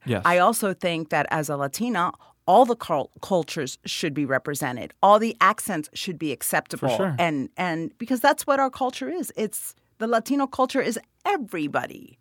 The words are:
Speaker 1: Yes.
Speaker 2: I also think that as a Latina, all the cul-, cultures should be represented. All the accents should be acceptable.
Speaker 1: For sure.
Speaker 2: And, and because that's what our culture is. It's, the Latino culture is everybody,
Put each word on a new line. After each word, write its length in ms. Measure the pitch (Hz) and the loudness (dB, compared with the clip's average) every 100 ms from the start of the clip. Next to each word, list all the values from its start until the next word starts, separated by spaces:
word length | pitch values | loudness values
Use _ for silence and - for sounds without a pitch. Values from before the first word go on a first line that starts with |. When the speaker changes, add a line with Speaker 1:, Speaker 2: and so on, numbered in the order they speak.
| 131 | -2
Speaker 1:
Yes. 160 | 104 165 | 0 4
Speaker 2:
I 120 | 180 | 4
also 360 | 190 226 202 | 4 2 -2
think 360 | 180 180 165 156 | -2 -2 -2 -2
that 160 | 156 - | -2 0
as 200 | 156 151 | -2 -2
a 80 | 143 | -4
Latina, 540 | 139 - 240 190 175 - _ _ - | -4 -4 -4 -2 -2 -6 _ _ 4
all 180 | 202 247 | 6 6
the 100 | 233 | 2
cul-, 360 | - 151 - - | -2 -2 -4 -8
cultures 560 | - 185 151 165 131 - - | -2 0 0 -6 -6 -8 -10
should 280 | - 170 | -4 -4
be 120 | 143 135 | -2 0
represented. 680 | 131 156 139 135 123 82 - | 0 -2 -4 -4 -6 -10 2
All 160 | 196 214 | 6 6
the 160 | 226 - | 4 2
accents 480 | 185 214 - 165 151 | 2 2 -2 -6 -6
should 240 | - - 160 | -8 -8 -6
be 140 | 156 | -6
acceptable. 580 | 120 - 160 - - 135 | -4 -2 -2 -2 -4 0
Speaker 1:
For 60 | 117 | 0
sure. 200 | 190 131 | 0 0
Speaker 2:
And, 300 | 170 143 - - | 0 0 -4 -4
and 380 | 180 160 165 - | -4 -4 -6 -8
because 240 | 233 254 | -4 2
that's 260 | 285 294 - | 4 2 2
what 120 | 277 | 2
our 100 | 269 | 0
culture 400 | - 254 - 262 | 0 -4 -4 -8
is. 220 | 349 233 - | -6 -6 -4
It's, 400 | 220 - - - _ - | -6 -6 -12 -16 _ -6
the 100 | 226 | 0
Latino 400 | 233 233 285 269 | 0 2 0 0
culture 320 | - 254 269 | 0 0 2
is 160 | - 214 - _ 370 | -2 -4 -10 _ -2
everybody, 920 | 392 214 170 147 131 - - - _ | -2 -2 -4 -2 -2 -4 -12 -20 _